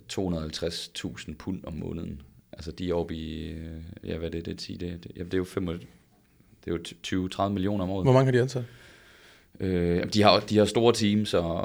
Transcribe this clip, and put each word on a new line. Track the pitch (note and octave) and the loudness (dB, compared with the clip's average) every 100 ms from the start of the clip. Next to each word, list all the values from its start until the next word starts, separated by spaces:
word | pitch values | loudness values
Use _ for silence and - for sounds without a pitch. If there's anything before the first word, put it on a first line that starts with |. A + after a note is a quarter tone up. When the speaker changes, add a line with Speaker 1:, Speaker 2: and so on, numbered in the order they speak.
| - | -8
Speaker 1:
to | - | -4
hundrede | F#2+ E2 | -2 -2
og | |
halvtreds | D#2 - E2+ - - | -4 -4 -4 -6 -8
tusind | - F2+ - - - | -8 -10 -10 -12 -10
pund | - F#2 | -8 -8
om | - | -8
måneden. | D#2+ E2+ E2 E2+ D2+ - - _ | -8 -8 -6 -8 -10 -14 -20 _
Altså, | - D#2 | -14 -12
de | - F2+ | -6 -2
er | |
oppe | E2+ E2+ E2 | 0 -2 -6
i, | D#2+ D#2+ D#2+ | -8 -8 -8
øh, | D#2+ E2 D#2+ E2 - | -10 -10 -10 -12 -12
ja, | - E2 | -8 -6
hvad | E2 | -4
er | |
det, | E2 E2+ | -6 -6
det | |
er | E2+ | -8
ti, | - F#2 | -10 -8
det, | F2 E2+ | -8 -8
det, | - - | -12 -12
ja, | |
det | F2+ | -4
er | F#2 | -2
jo | |
fem, | F2+ - F2+ | -2 -2 -4
det | E2+ - - _ _ _ _ _ _ - | -6 -10 -20 _ _ _ _ _ _ -6
er | |
jo | E2+ - - | -6 -6 -12
tyve, | - F#2+ F#2 | -4 -2 -2
tredive | - G2 | -2 0
millioner | G2+ F#2+ G#2 | 0 0 0
om | F2+ | -2
året. | G2 C3+ | 2 6
Speaker 2:
Hvor | |
mange | B2+ C3 | 6 6
har | |
de | B2 | 4
ansat? | C3 C3 A#2+ - - - - - - - _ - | 2 -2 -8 -14 -20 -20 -20 -20 -20 -20 _ -6
Speaker 1:
Øh, | F#2+ F2+ F2 F2 | 0 2 2 2
jamen, | - | 2
de | G#2 | 6
har, | G2+ F#2+ | 8 8
de | - G#2 | 6 4
har | G#2 | 6
store | A#2+ A#2 | 6 6
teams | A#2 G#2+ G#2 G#2 | 6 4 2 2
og, | F#2+ E2+ E2+ | 2 2 0